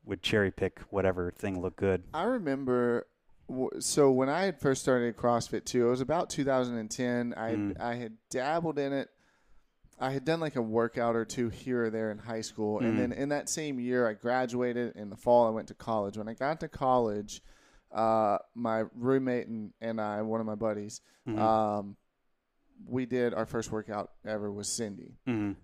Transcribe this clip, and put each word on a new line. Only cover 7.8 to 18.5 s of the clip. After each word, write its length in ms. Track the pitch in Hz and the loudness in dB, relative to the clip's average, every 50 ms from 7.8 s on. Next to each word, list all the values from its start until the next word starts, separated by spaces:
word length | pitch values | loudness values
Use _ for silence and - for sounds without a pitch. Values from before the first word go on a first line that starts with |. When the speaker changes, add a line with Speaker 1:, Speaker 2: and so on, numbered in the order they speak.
| 101 120 120 | -4 -4 -4
Speaker 2:
had 220 | 123 123 110 110 - _ _ | -4 -6 -10 -12 -14 _ _
dabbled 480 | - 127 127 143 156 170 170 160 151 143 | -4 -4 -2 0 0 0 0 -2 -2 -2
in 140 | 143 139 139 | -2 0 -2
it. 160 | 139 127 - _ _ _ _ _ _ _ _ - - _ _ _ _ _ - _ - | -2 -4 -6 _ _ _ _ _ _ _ _ -20 -20 _ _ _ _ _ -20 _ -6
I 120 | 131 131 | -4 -2
had 120 | 135 139 127 | -2 -2 0
done, 140 | 151 160 165 | 0 0 0
like, 160 | 165 151 - | 0 -4 -2
a 60 | 135 | -2
workout 540 | 117 110 107 117 117 117 - 131 117 117 117 | -2 0 2 2 2 2 0 0 0 2 2
or 100 | 117 113 | 0 -2
two 240 | 107 - - 120 113 | -2 -2 -2 -2 -2
here 360 | 104 - - 131 127 120 117 | -2 -6 -6 -4 -2 0 0
or 40 | 113 | 0
there 220 | 107 113 110 110 | 0 -2 -4 -4
in 80 | 104 107 | -4 -6
high 220 | 101 117 117 113 | -8 -8 -8 -8
school. 360 | 110 - - - 107 107 107 104 | -8 -8 -6 -2 -2 0 0 0
And 140 | 127 117 113 | 0 0 2
Speaker 1:
Mm. 40 | - | 0
Speaker 2:
then 140 | 123 120 123 | 0 -2 -2
in 160 | - 139 139 | -4 -4 -2
that 200 | 147 147 - - | -2 -4 -2 -4
same 300 | - - 156 151 139 127 | -6 -4 -4 -4 -4 -4
year, 280 | 120 123 123 127 123 113 | -2 0 2 2 2 2
I 60 | 107 | 0
graduated. 840 | 104 - 120 123 127 127 120 120 123 123 123 120 120 120 113 - | -2 -2 0 0 2 0 0 0 0 0 0 0 -2 -4 -4 -6
In 140 | - 107 101 | -8 -10 -10
the 80 | 98 - | -12 -4
fall, 300 | - 123 120 120 120 113 | 4 6 8 8 8 6
I 20 | |
went 180 | 110 110 - - | 2 -2 -6 -8
to 40 | - | -14
college. 440 | _ - - 113 107 101 101 101 107 | _ -6 -2 -2 0 0 -2 -4 -6
When 100 | 107 110 | -8 -8
I 60 | 117 | -6
got 240 | - 131 143 160 160 | -4 -2 -2 -2 -2
to 80 | - 156 | -6 -10
college, 760 | - - 143 131 127 127 120 110 104 104 104 104 - - _ - - _ _ _ _ _ _ _ | -6 -2 2 4 4 6 4 2 0 -2 -6 -8 -12 -16 _ -20 -20 _ _ _ _ _ _ _
uh, 460 | - - 113 113 113 110 110 104 101 92 - _ | -2 0 2 4 4 4 4 4 2 2 -2 _